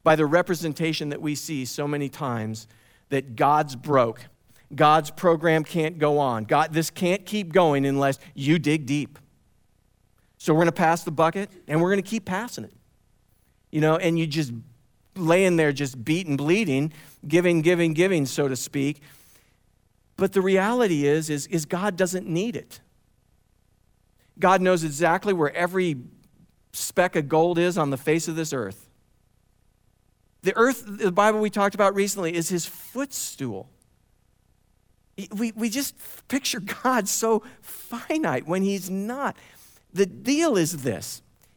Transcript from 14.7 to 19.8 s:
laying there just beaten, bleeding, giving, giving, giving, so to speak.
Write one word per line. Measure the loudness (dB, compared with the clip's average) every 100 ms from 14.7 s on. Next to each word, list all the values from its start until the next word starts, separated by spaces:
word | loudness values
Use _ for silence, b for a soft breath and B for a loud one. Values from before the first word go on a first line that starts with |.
| _ _ _ _ -4
laying | 2 4 4 4
there | 2
just | 0 -4 -6
beaten, | -2 -2 -2 -2
bleeding, | 2 2 2 0 -2 B B B 0
giving, | 2 4 4
giving, | 4 4 2
giving, | 2 2 2 0
so | 0 -2
to | -2
speak. | -6 -4 -4 -4 b b b b b b b _